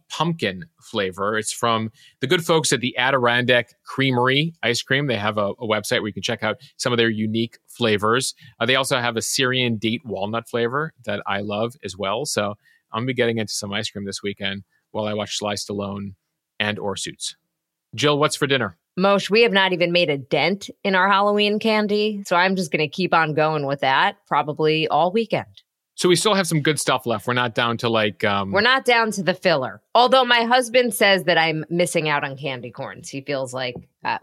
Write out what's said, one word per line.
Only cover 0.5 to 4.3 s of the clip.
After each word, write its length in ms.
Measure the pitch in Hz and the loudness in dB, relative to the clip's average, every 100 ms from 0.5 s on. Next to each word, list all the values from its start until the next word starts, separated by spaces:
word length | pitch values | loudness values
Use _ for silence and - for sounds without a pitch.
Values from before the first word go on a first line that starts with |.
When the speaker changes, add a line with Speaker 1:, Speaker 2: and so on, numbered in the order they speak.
| 92 82 _ | -6 -12 _
Speaker 1:
flavor. 560 | - 110 95 87 101 110 | -8 -4 -4 -2 -4 -2
It's 160 | - | -4
from 400 | - 117 113 110 - - - | -4 -2 -2 -2 -10 -20 -6
the 60 | 135 | 0
good 160 | 180 | 0
folks 300 | 165 165 - | 2 2 2
at 80 | 135 | 0
the 160 | 123 127 | -2 0
Adirondack 800 | 127 135 120 120 120 120 - _ | 0 2 2 2 4 2 2 _
Creamery 680 | - - 135 123 127 | -10 -2 0 2 2